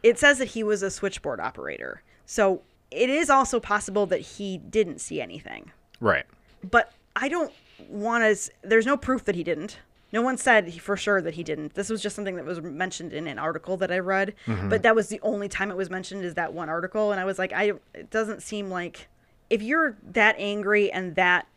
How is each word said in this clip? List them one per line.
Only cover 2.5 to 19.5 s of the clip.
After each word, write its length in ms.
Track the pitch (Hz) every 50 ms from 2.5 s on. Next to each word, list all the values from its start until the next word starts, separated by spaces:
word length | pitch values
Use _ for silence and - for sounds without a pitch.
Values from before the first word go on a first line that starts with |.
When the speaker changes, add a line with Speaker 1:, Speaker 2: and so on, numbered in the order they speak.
| 190 - _ _ _ _ _ _
Speaker 1:
it 180 | - 160 240 254
is 200 | 269 311 339 285
also 300 | 269 269 262 - - 233
possible 460 | - - 202 208 - - 190 208 202
that 120 | 170 180 -
he 360 | 156 - - - 202 196 185
didn't 420 | 165 - - - 220 208 175 143 -
see 200 | - - 156 151
anything. 500 | 120 87 85 - - - - 55 - - _ _ _ _ - _
Speaker 2:
Right. 260 | 233 208 - 139 - _ _ _ _ _ _ _ - 185
Speaker 1:
But 220 | 233 233 - - _ _ _ _ _
I 140 | - 247 285
don't 240 | 311 349 311 233 - - _ _ _ - - -
wanna 360 | - 208 208 226 233 233 226
s-, 240 | 214 208 190 - - _ _ -
there's 220 | 196 220 226 220
no 120 | 254 285
proof 260 | 277 - - 262 - -
that 100 | - 190
he 80 | 175 160
didn't. 360 | 165 165 147 160 214 - - - _ _ _ _ _
No 100 | - 220
one 160 | 233 254 262
said 300 | - - 269 233 214 185
he, 120 | 170 170 170
for 180 | - - 202
sure 240 | 190 - 208 202 190
that 140 | 160 165 156
he 80 | 165 170
didn't. 300 | 156 151 156 151 151 _
This 140 | - 202 -
was 120 | 226 208
just 140 | 190 208 -
something 200 | - 208 196 185
that 100 | 175 135
was 160 | 151 180 170
mentioned 520 | 151 180 139 151 185 185 180 - 170 165 -
in 120 | 151 156
an 120 | 156 131 107
article 380 | 147 160 165 - - - 190
that 140 | 170 190 170
I 80 | 175 185
read. 360 | 180 185 190 190 196 190 - _ -
Speaker 2:
Mm-hmm. 240 | - 220 92 196 196
Speaker 1:
But 140 | 220 214 226
that 120 | 233 226
was 120 | 226 202 -
the 100 | 208 -
only 260 | - 214 214 202 202
time 240 | 202 - - 190 208
it 60 | 190
was 120 | 185 190 165
mentioned, 340 | 185 185 180 - 190 202 180
is 80 | 180 156
that 180 | 180 170 160 -
one 160 | 170 170 151
article. 420 | 160 170 175 185 - 214 214 208
And 80 | 202 190
I 60 | 185
was 140 | 196 190 185
like, 140 | 185 185 -
I, 200 | 165 208 208 196 - _ _ _
it 160 | - - -
doesn't 300 | - 220 220 208 214 185
seem 280 | - - 214 208 202 190
like, 380 | 185 180 175 170 - - - _ _ _ _ _ _ _ _
if 120 | _